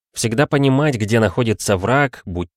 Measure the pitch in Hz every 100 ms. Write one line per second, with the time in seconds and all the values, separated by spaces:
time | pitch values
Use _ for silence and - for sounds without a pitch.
0 | _ - 113 113 151 147 139 135 151 113
1 | 104 117 104 - 113 101 - 95 101 135
2 | 143 - - 87 87